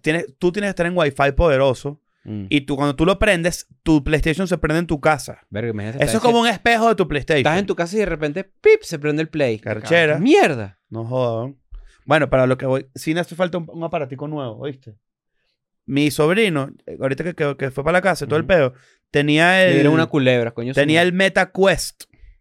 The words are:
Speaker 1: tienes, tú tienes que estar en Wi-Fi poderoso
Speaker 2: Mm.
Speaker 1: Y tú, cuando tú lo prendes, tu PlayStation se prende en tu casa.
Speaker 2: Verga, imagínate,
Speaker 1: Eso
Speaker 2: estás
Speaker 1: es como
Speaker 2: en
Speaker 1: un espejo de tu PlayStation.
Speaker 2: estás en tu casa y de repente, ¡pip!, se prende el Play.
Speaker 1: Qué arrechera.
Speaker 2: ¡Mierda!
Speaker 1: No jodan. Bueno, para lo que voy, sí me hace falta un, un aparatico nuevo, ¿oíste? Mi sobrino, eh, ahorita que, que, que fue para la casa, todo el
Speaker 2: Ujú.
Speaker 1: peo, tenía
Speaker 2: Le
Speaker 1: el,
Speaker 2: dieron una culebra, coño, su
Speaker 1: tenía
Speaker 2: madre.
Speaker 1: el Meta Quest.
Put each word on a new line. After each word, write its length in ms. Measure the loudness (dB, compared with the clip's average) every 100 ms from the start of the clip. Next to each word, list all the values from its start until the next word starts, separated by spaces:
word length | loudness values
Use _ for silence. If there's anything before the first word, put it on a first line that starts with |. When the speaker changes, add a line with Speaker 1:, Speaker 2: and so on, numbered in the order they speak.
Speaker 1:
tienes, 240 | -4 -4 -6 _
tú 120 | -2
tienes 180 | -2 -4
que 20 |
estar 160 | -4 -2
en 100 | 0
Wi-Fi 360 | -2 0 0
poderoso 680 | 2 2 4 2 0 -6 -12 _ _ -12
Speaker 2:
Mm. 200 | -10 -2
Speaker 1:
Y 120 | -2
tú, 140 | 0 -2
cuando 180 | -2 0
tú 100 | 0
lo 140 | 2
prendes, 480 | 2 2 0 -4 -12 _
tu 200 | 0 2
PlayStation 440 | 2 0 0 -2 -2
se 100 | -2
prende 220 | 0 -2
en 80 | -2
tu 140 | 0
casa. 400 | 0 0 -4 -16 _
Speaker 2:
Verga, 200 | -6 -6
imagínate, 260 | -6 -6 -2
Speaker 1:
Eso 80 | 0
Speaker 2:
estás 100 | 2
Speaker 1:
es 60 |
como 160 | 4 4
Speaker 2:
en 40 |
Speaker 1:
un 60 | 2
espejo 380 | 0 0 2 2
de 60 | 2
tu 120 | 0
PlayStation. 320 | -2 0 2
Speaker 2:
estás 200 | 2 0
en 60 | -2
tu 100 | -4
casa 200 | -4 -2
y 40 |
de 60 | -4
repente, 380 | -4 -6 -6
¡pip!, 380 | -10 _ 4 4
se 160 | 2 -6
prende 220 | -4 -2
el 80 | -4
Play. 300 | -2 -2 -2
Speaker 1:
Qué 100 | -6
arrechera. 500 | -8 0 2 2 2
Speaker 2:
¡Mierda! 600 | 4 4 4 0 -8 -14 _
Speaker 1:
No 160 | -12 -6
jodan. 520 | -2 -2 -2 -8 -12 _ -20 -20 _ 0
Bueno, 240 | 0 2
para 180 | 2 2
lo 100 | 0
que 80 | -2
voy, 220 | -4 -4 -8
sí 180 | -4
me 60 | -4
hace 140 | -4 -4
falta 220 | -4 -4
un, 120 | -8
un 140 | -10
aparatico 440 | -8 -6 -6 -10 -10
nuevo, 300 | -8 -8 -10
¿oíste? 360 | -12 -12 -20 -20 _ _ _ _ _ _ _ _ -6
Mi 260 | 0 0
sobrino, 580 | 2 2 2 0 0 -6 -10 -16
eh, 120 | -8
ahorita 240 | -6 -4 -6
que, 80 | -4
que, 220 | -4 -4
que 140 | -6
fue 120 | -4
para 140 | -2 0
la 40 |
casa, 240 | 0 -2 -2
todo 120 | -2
el 60 |
Speaker 2:
Ujú. 40 | 2
Speaker 1:
peo, 260 | 2 2 -2 _ _ _
tenía 400 | 0 2 4 4 4
Speaker 2:
Le 100 | 4
Speaker 1:
el, 60 | 4
Speaker 2:
dieron 180 | 4
una 120 | 4 2
culebra, 440 | 2 4 2 0
coño, 220 | -4 -2
su 60 | 0
Speaker 1:
tenía 200 | 2 4
Speaker 2:
madre. 100 | 2
Speaker 1:
el 40 |
Meta 380 | 2 0 0 -2
Quest. 520 | 2 2 2 -4 -12 -20 _ -20 _